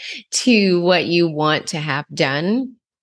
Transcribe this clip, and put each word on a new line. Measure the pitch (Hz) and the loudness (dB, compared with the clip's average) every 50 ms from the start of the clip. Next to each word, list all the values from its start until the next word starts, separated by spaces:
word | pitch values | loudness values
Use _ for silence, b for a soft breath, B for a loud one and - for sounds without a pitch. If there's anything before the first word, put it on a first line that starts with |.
| B B | B B
<laughs> | B B B B | B B B B
to | - - - 254 240 214 202 190 180 175 | -6 -2 2 4 4 4 4 4 2 2
what | 170 180 185 170 143 - | 4 2 2 2 2 2
you | 170 170 170 165 | 2 2 2 0
want | 151 151 156 151 156 139 - | 0 0 0 0 0 0 -2
to | - - 160 | -6 -8 -6
have | 151 156 135 143 151 - 147 | -4 -4 -4 -4 -6 -6 -4
done. | 143 160 135 135 143 165 190 214 254 262 254 - _ _ _ _ _ | -2 -2 0 0 -2 -2 -2 -2 -2 -4 -6 -10 _ _ _ _ _